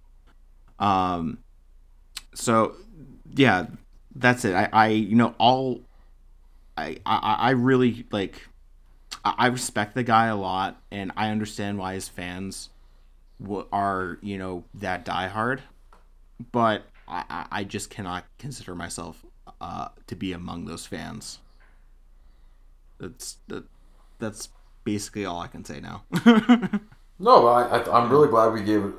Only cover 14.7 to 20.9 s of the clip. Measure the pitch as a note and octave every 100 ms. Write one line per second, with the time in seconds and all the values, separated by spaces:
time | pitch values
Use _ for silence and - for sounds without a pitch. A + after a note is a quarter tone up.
14.7 | - G2 F2+ E2+ F2+ F#2 G#2+ A#2 C#3 -
15.7 | - - - - - - - A#2+ A#2+ A2+
16.7 | G#2 - - - F2 - F2 - G2 G2
17.7 | G2+ - - F#2+ F2+ - - D3 B2 -
18.7 | F2 E2+ - E2+ E2 - - - - F2
19.7 | E2+ - - - F2+ F#2+ F2 F2 F2 F2
20.7 | E2+ -